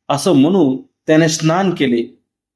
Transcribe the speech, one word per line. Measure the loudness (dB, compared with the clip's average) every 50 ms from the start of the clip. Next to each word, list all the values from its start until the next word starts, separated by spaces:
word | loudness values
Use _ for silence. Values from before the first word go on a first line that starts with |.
| _ -6
असं | -4 -2 0 2 2
म्हणून | 4 2 2 2 2 2 0 -2 -4 -10 _ _ _ -2
त्याने | 0 2 2 2 0
स्नान | -2 -2 -2 -2 0 0 -2 -2 -2
केले | -2 -2 -2 -2 -2 -4 -6 -12 _ _ _ _ _ _ _ _